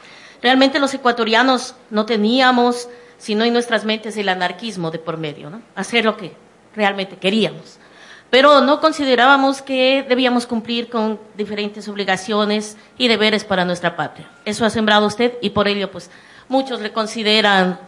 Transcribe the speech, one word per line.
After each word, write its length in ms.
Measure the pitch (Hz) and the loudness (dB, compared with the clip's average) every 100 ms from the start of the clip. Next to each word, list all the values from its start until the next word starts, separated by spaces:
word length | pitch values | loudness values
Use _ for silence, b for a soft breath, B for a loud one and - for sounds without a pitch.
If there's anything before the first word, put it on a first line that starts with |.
| B B B B | B B B B
Realmente 360 | 240 262 269 294 | 2 4 4 2
los 140 | 269 | -2
ecuatorianos 800 | 269 247 240 214 226 262 254 - - - | 0 0 0 2 2 4 0 -4 -14 -6
no 140 | 214 | -2
teníamos, 840 | 214 226 208 254 254 247 240 240 - B B - | 0 0 2 4 4 4 2 0 -8 B B -14
sino 260 | - 214 | -6 -2
en 80 | 233 | 0
nuestras 320 | 240 240 220 | 0 0 -2
mentes, 320 | 214 214 220 202 | -2 -4 -6 -4
el 120 | 196 | -4
anarquismo 600 | 180 185 185 233 185 165 | -2 -4 -6 -10 -6 -6
de 80 | 165 | -6
por 180 | 170 160 | -8 -8
medio, 340 | 156 143 147 | -8 -10 -14
¿no? 120 | 214 - | -18 -14
Hacer 300 | - 190 240 | -10 -2 0
lo 120 | 220 208 | 0 -2
que 160 | 170 - - _ _ | -8 -18 -20 _ _
realmente 420 | 214 202 196 190 196 | -2 -2 -2 -8 -4
queríamos. 640 | 185 220 170 151 - - B B B B _ | -2 0 0 -4 -18 -20 B B B B _
Pero 320 | 247 285 285 | 4 6 6
no 180 | 254 294 | 4 2
considerábamos 800 | 311 302 269 240 254 277 269 269 | 0 0 0 4 4 4 2 -2
que 460 | - 262 254 269 269 | -4 0 2 2 0
debíamos 380 | 254 254 247 240 | 0 2 0 -2
cumplir 420 | 226 220 233 233 | -4 -4 -6 -4
con 320 | 233 220 214 - 196 | -2 -2 -4 -8 -8
diferentes 500 | 202 208 208 214 208 | -6 -6 -6 -8 -10
obligaciones 880 | 202 190 185 208 208 208 214 214 B B - | -6 -2 -2 -2 0 0 0 -4 B B -2
y 120 | 247 | 0
deberes 360 | 220 214 214 | 2 2 0
para 200 | 208 190 | 0 -2
nuestra 300 | 180 175 175 | 0 -2 -2
patria. 360 | 170 143 - - - | -4 -6 -10 -20 -14
Eso 200 | 214 208 | -8 -2
ha 60 | 226 | -2
sembrado 360 | 226 214 208 208 | 0 2 2 2
usted 280 | 214 240 240 | 0 -2 -2
y 80 | 202 | -4
por 180 | 208 202 | 0 0
ello, 220 | 202 190 | -2 -6
pues, 200 | 175 - B B B - | -10 -18 B B B -4
muchos 320 | 262 262 226 | -2 -2 -6
le 120 | 202 | -6
consideran 840 | 226 214 226 214 214 208 196 185 175 | -4 -4 -2 2 4 4 4 2 -2